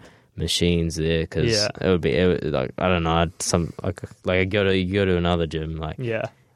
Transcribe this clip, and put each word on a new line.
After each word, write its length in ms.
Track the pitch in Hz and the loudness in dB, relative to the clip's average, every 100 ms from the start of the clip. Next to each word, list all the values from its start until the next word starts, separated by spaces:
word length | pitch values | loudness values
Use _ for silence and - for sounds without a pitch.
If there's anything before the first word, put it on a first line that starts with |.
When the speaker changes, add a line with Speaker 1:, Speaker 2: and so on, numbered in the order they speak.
| - - _ - | -12 -20 _ -8
Speaker 1:
machines 580 | 80 - 87 85 85 80 | -4 0 2 2 0 -2
there 320 | 80 82 80 | -2 0 -2
'cause 180 | - 117 | -2 0
Speaker 2:
Yeah. 220 | 107 104 - 95 | 0 -2 -2 0
Speaker 1:
it 20 | |
would 100 | 90 | 2
be, 120 | 76 | 2
it 140 | 65 90 | 2 2
would, 240 | 82 - | 2 0
like, 200 | 69 65 - | -2 -2 -2
I 80 | 90 | 0
don't 160 | 90 | 2
know, 80 | 82 | 2
I'd 280 | 82 85 - | 2 0 -2
some, 300 | - 90 82 - | -2 0 0 -4
like, 180 | 92 - - - | -8 -8 -10 -10
like, 160 | 95 92 | -2 0
I 60 | 95 | 2
go 180 | 104 | 0
to, 120 | 98 95 | 2 2
you 180 | 90 | 0
go 120 | 101 95 | 2 2
to 120 | 90 | 2
another 280 | 87 87 82 | 2 2 0
gym, 280 | 80 78 80 | -4 -6 -6
like, 200 | 78 80 | -8 -6
Speaker 2:
Yeah. 240 | 120 113 - - _ | -6 -4 -6 -10 _